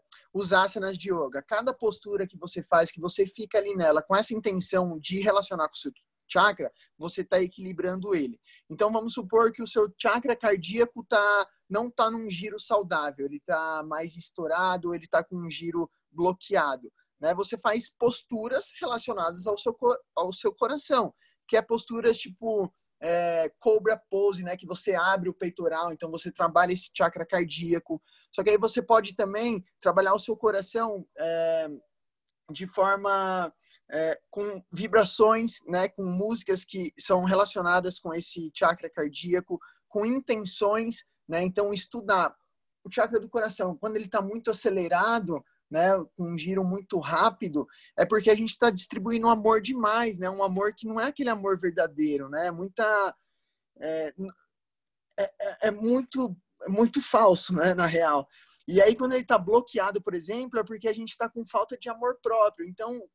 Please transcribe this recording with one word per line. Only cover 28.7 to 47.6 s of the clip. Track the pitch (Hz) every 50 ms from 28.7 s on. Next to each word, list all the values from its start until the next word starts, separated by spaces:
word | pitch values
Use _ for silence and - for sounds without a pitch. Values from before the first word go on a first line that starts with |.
| - 247
pode | 240 - 226 220 208 196 185
também | - 202 196 196 214 233 240 226 185 - _ _ _
trabalhar | - 185 170 190 196 190 202
o | 208
seu | - - 214
coração, | - 233 214 202 196 190 - - 226 226 220 208 190 - _ - -
é, | 160 165 165 165 165 165 165 160 160 151 143 123 _ _ _ _ _ _ _ _ _ _ _ _ _ -
de | - - 190
forma, | 185 - 202 190 196 196 202 202 196 196 196 190 190 185 185 175 156 _ _ _ _ _ _ _ -
é, | - 156 160 160 147 - _ _
com | - 202 202 208 196 185 - -
vibrações, | 175 175 214 - 214 226 196 185 - - 214 220 226 226 226 226 - - -
né? | - 175 180 190 190
Com | - - 190
músicas | 180 175 185 202 220 233 - - - 185 180 -
que | - - 185 180 151 _ -
são | - - 190 180 180
relacionadas | 180 190 190 202 202 - 202 175 175 175 185 180 185 180 -
com | - 170 160
esse | 170 170 - - 175 165 156 -
chakra | - 190 165 175 - - 160
cardíaco, | - 170 151 147 143 - 165 175 175 180 180 - 175 170 - - _ _ _ _
com | - 208 214
intenções, | 233 254 277 269 - 233 214 202 185 - - 214 202 214 226 226 233 226 - - _ _ _ _ -
né? | 160 170
Então, | 185 185 185 202 202 202
estudar | 208 190 - - - 233 202 202 196 185 165 147 - _ _ _ _ _ _ _ _ _ -
o | 185
chakra | - 240 233 233 233 214
do | - -
coração, | - 233 214 214 - - 190 185 180
quando | - 208 220 214
ele | 214 214 190
tá | - 208
muito | 196 196 220 233 226 226
acelerado, | 208 - - 226 190 190 175 170 175 175 202 226 233 233 190 170 160 135 - _ _ _ _ -
né, | 151 160 175 190 196 185 160 - _
com | - 175 170
um | 170 156
giro | 151 185 190 196 190
muito | 180 190 202 190 - - 175
rápido, | 143 143 165 160 196 226 185 - 214 175 143 147